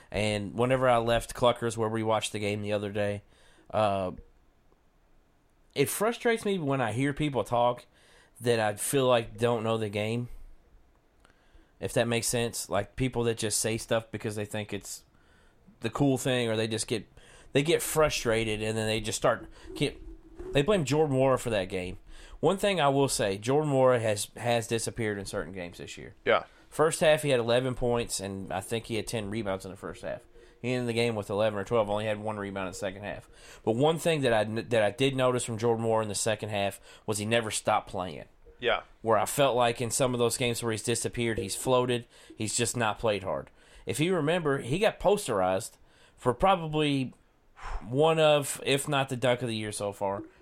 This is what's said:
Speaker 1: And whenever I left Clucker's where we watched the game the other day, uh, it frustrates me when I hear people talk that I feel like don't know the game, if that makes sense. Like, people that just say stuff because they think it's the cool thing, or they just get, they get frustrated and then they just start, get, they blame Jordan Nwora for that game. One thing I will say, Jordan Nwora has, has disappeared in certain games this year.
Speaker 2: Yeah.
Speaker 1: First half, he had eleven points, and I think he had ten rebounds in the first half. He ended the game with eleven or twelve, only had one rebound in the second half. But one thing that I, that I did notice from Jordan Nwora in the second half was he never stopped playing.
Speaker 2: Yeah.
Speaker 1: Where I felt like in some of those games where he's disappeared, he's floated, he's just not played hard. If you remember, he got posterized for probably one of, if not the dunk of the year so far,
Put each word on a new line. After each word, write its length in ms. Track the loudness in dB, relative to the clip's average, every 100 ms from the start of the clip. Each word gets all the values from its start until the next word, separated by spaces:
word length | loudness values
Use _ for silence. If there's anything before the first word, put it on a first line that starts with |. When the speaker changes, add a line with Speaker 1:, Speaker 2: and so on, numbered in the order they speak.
| -6
Speaker 1:
And 460 | -2 0 0 -2 0
whenever 320 | 2 4 4
I 100 | 4
left 380 | 4 0 -2 2
Clucker's 420 | 2 4 -2 -2
where 120 | -2
we 120 | 0
watched 300 | 0 0 -2
the 80 | -4
game 220 | -2 -2
the 100 | -2
other 200 | -2 -2
day, 320 | -2 -2 -4 -10 _ -20 -20 -4
uh, 400 | 0 2 0 -2 -6 -16 _ _ _ _ _ _ _ _ _ _ _ _ _ _ 0
it 140 | 0
frustrates 560 | 0 -2 0 0 0 0
me 120 | -2
when 240 | 0 0
I 100 | 0
hear 220 | 0 -2
people 300 | 0 -2 -2
talk 420 | 0 2 2 0 -8 _ _ -20 _ -4
that 180 | 0 2
I 160 | 2 -2
feel 300 | 0 2 4
like 300 | 4 2 -2
don't 260 | 0 2
know 140 | 0 0
the 120 | -2
game, 400 | -2 -2 -2 -4 -10 -16 -20 _ -20 _ _ _ _ -20 _ _ -20 _ _
if 140 | -2
that 140 | 0 2
makes 200 | 0 0
sense. 420 | 0 -2 -4 -4
Like, 260 | -4 -4 -2
people 280 | -2 0 -2
that 120 | 0
just 220 | -2 -2
say 180 | -2 -2
stuff 280 | 0 -2 -2
because 240 | -6 -6 -6
they 100 | -6
think 280 | -6 -6
it's 300 | -8 -8 -14 -18 _ _ _ _ _ -20 _
the 80 | -6
cool 280 | 0 2 2
thing, 320 | 0 0 0
or 60 | 0
they 120 | 0
just 200 | -2 -2
get, 180 | -4 -6 -18 -20 -20 -2
they 80 | 0
get 180 | 4 2
frustrated 800 | 2 2 2 2 0 2 0 -2
and 160 | -2 0
then 100 | 0
they 120 | -2
just 180 | -2 0
start, 280 | 2 0 -4 -18 -14 -4
get, 260 | -4 -4 -14 -18 -20 -16 -2
they 80 | 0
blame 240 | 2 2 2
Jordan 300 | 2 2 4
Nwora 220 | 4 2
for 100 | 0
that 180 | -2 -2
game. 280 | -4 -6 -10 -14 -20 -18 -2
One 180 | 0 2
thing 220 | 0 2
I 100 | 2
will 180 | 4 2
say, 280 | 2 0 -2
Jordan 340 | 0 0 2
Nwora 280 | 4 6 4
has, 280 | 2 0 -4 -6
has 300 | 0 0 0
disappeared 500 | -2 -2 -4 -4 -4
in 60 | -6
certain 280 | -6 -6
games 240 | -8 -12 -12
this 180 | -14 -14
year. 180 | -16 -4 2
Speaker 2:
Yeah. 180 | 2 2 -12 -8
Speaker 1:
First 300 | 0 2 4
half, 220 | 4 4
he 60 | 4
had 100 | 2
eleven 340 | 4 2 0 0
points, 440 | 0 0 -2 -6
and 320 | -6 -6 -6
I 80 | -6
think 240 | -4 -6 -4
he 100 | -6
had 120 | -4
ten 220 | -6 -4
rebounds 360 | -4 -4 -4 -6
in 60 |
the 60 | -10
first 260 | -12 -10
half. 160 | -8 -10 -12 -20 -20 -10
He 120 | -4
ended 160 | -2 0
the 40 |
game 220 | 0 0 0
with 140 | -2
eleven 280 | 0 0 0
or 60 |
twelve, 260 | 0 0 2
only 160 | 0 -2
had 140 | -4
one 180 | -4 -6
rebound 300 | -6 -6 -6
in 40 |
the 40 | -6
second 240 | -8 -8
half. 240 | -10 -12 -14 -20 -20 -6
But 120 | -2 2
one 220 | 2 2
thing 240 | 0 2
that 120 | 2
I, 100 | 2
that 400 | 2 -2 0 2
I 80 | 2
did 240 | 2 0 2
notice 280 | 2 2 -2
from 120 | 0
Jordan 280 | 2 2 2
Nwora 180 | 2
in 60 | 0
the 40 | -2
second 340 | -2 -2 -2
half 300 | -2 -2 -4 -12 -10 -6
was 120 | -4
he 60 | 0
never 240 | 0 0
stopped 380 | -2 0 0 0
playing. 360 | -4 -6 -8 -14 _ -20 -4
Speaker 2:
Yeah. 220 | 0 0 -2 -6
Speaker 1:
Where 160 | 2 2
I 80 | 2
felt 300 | 4 4 4
like 260 | 2 2
in 80 | -2
some 220 | 0 0
of 60 | 2
those 180 | 0 2
games 240 | -2 0
where 100 | -2
he's 100 | -2
disappeared, 560 | -2 -2 -2 -2 -2 -2
he's 160 | -4 -4
floated, 500 | 2 2 2 -2 -4 -18 -18 -8
he's 200 | -4 -2
just 200 | -2 0
not 220 | -2 0
played 240 | 0 -2
hard. 260 | -2 -6 -8 -18 -20 -12 -6
If 140 | 0
you 140 | 0
remember, 460 | 2 0 0 0 -2
he 180 | -2 0
got 220 | 0 2
posterized 720 | 2 2 2 0 2 0 -4 -14 -20 _ -20 _
for 160 | -2
probably 800 | 2 4 2 0 0 0 0 -2 -8 _ _ _ -16 -8 -8 -2
one 320 | 2 4 6
of, 420 | 6 4 2 -4 0
if 220 | 0 0
not 200 | -2 -2
the 60 | 0
dunk 260 | 0 2
of 60 | -2
the 80 | -4
year 160 | -6
so 220 | -4 -6
far, 280 | -2 -4 -4 -8 -16